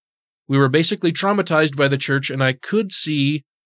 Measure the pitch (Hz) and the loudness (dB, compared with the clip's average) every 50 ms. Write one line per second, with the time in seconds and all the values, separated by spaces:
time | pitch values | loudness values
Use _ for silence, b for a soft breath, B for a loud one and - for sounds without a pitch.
0 | _ _ _ _ _ _ _ _ _ - 139 139 139 131 139 160 165 - 208 - | _ _ _ _ _ _ _ _ _ 0 2 2 4 4 4 2 2 0 0 -2
1 | 185 170 170 - 196 196 202 202 175 - 160 156 156 147 139 147 139 139 139 135 | -2 -2 0 0 0 0 0 0 0 0 0 0 0 0 0 0 0 0 0 0
2 | - - 139 139 139 - 131 135 131 131 127 - - - 202 220 214 185 - - | -2 -2 -2 -2 -2 -2 -2 0 0 0 -2 -4 -4 -4 -2 -2 -2 -2 -2 -2
3 | - 160 151 143 139 143 151 147 - _ _ _ _ | -2 -2 0 0 0 0 -2 -4 -8 _ _ _ _